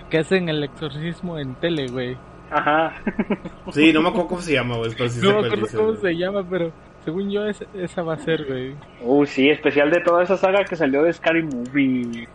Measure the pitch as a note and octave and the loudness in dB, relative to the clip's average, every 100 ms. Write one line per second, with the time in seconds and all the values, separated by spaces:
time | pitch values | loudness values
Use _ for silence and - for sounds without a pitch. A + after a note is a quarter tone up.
0 | - D#3+ D#3 F#3+ F3 D3+ C#3+ - D#3 C#3+ | -2 -2 2 0 0 -2 -4 -6 -10 -8
1 | E3 E3 F3+ E3 C#3 B2 E3 E3 C3+ B2 | -8 -8 -8 -8 -8 -4 -2 -2 -2 -4
2 | B2 B2+ - - - D3 D3 D3+ D#3+ - | -6 -8 -14 -20 -4 0 2 2 2 -2
3 | - - F#3+ G3 E3+ - - C#3+ D#3+ D#3 | -6 -4 -4 -6 -6 -14 -6 4 6 6
4 | E3+ F3+ E3 F3+ E3+ C3+ B2 A#2 A2+ A#2 | 2 0 -2 -4 -2 0 0 -2 -4 -2
5 | B2 A#2+ F#3+ G#3 A3+ G#3+ G#3+ A3 A3 G#3+ | -4 0 2 2 2 -2 -2 0 0 0
6 | G3+ E3 F3+ G3+ F3+ F#3 E3+ D#3+ - - | -2 0 -2 -4 -4 -2 -4 -6 -18 -12
7 | - E3 G3 G3+ G#3 G3+ - G3+ F3 - | -6 -4 -4 -2 -4 -6 -10 -8 -8 -4
8 | E3 D#3 D#3 D#3+ D3 C3 B2+ C#3+ - - | -4 -4 -2 -2 -2 -6 -6 -10 -18 -8
9 | A#2+ C#3+ C#3+ - C3+ D3 D3+ C3+ D3 F3 | 2 4 4 4 4 4 2 2 4 4
10 | E3+ E3+ F3+ F#3 F#3+ G3 F#3+ E3+ D3+ C#3 | 4 2 2 2 4 2 0 0 2 4
11 | E3 E3 E3+ E3 D#3+ B2+ B2 C#3 C3+ B2+ | 2 2 2 2 0 -4 -2 0 2 2
12 | A#2+ A#2 A2+ | -2 -8 -12